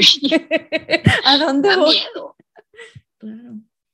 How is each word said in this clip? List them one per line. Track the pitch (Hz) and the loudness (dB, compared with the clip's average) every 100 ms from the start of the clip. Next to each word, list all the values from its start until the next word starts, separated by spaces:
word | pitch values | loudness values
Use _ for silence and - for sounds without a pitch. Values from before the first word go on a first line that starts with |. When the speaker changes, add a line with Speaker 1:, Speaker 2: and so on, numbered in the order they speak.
| 208 302 277 | 2 2 0
Speaker 1:
vida?" | 311 | -2
Speaker 2:
<laughs> | - 220 - 277 - - - 640 262 | -2 -6 -4 -8 -4 0 2 2 2
¿A | 277 | 2
dónde | 311 277 392 | 2 0 2
Speaker 1:
Da | 370 | 4
Speaker 2:
voy? | 302 - | 2 2
Speaker 1:
miedo. | - 427 - _ _ _ _ 440 453 - _ _ | -2 -12 -16 _ _ _ _ -20 -20 -20 _ _
Speaker 2:
Claro. | 220 220 240 220 220 _ _ | -20 -18 -18 -20 -20 _ _